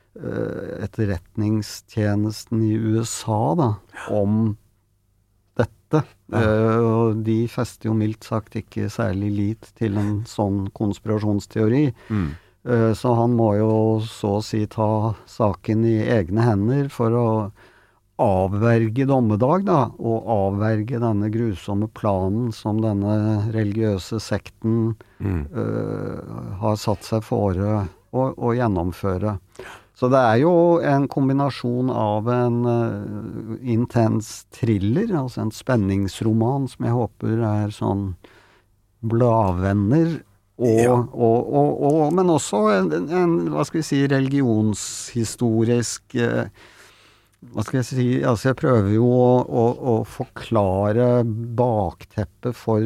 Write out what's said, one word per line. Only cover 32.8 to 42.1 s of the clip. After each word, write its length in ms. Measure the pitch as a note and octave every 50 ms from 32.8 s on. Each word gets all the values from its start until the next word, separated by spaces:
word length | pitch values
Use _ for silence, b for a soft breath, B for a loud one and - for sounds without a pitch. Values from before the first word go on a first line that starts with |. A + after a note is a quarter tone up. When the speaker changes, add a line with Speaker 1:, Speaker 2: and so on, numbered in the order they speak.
| A#2 A2+ G#2+ G2+ G#2 G#2 G2+ G#2 G#2+ A2+ - A#2 A2 A2 A2+ - B2+ B2+ A#2
Speaker 1:
intens 720 | A2+ B2 A#2 - A#2 A2+ A2+ A2+ A2 G#2+ - - - - _
thriller, 560 | - - - A2+ A2 G2 F#2 G2+ A#2 D#3+ A3+ A#3 F#3+
altså 260 | D#3 C3 B2 - -
en 100 | G#2+ A2
spenningsroman 1160 | - - - - C3 A#2 G2+ F#2+ G2 G2 G2 F#2+ - - A2 A2+ A2 A2+ A2 A#2+ C3+ C#3 C3+ B2
som 160 | - - B2
jeg 80 | A#2 A#2+
håper 480 | B2 A#2 G2+ - _ - A2 A2 A2+
er 260 | A#2+ G#2+ G#2 G#2+ G#2+ G#2
sånn 460 | G#2 - A2+ G#2+ G2 G2 G2+ G2 F2+ b b b b b b b b b b b b _ _ _ _ _ -
bladvenner, 1200 | A2+ A2+ A#2 B2 A#2+ A2+ A2+ G#2+ F#2+ F2+ F2 F2+ G2 G2+ G#2 G2+ G2+ B2+ D#3+ E3 E3 D#3+ - - - _ _ _ _ _ -
og, 200 | A#2 B2 A2 A2+
Speaker 2:
Ja. 140 | A#2 B2 B2
Speaker 1:
og, 600 | A#2+ F3 - - C3+ A#2+ A2+ A#2 A#2+ - G#2+ B2+
og, 280 | C#3+ C#3+ D3 C#3+ -
og, 320 | C#3+ C#3+ D3 D#3+ D#3 D3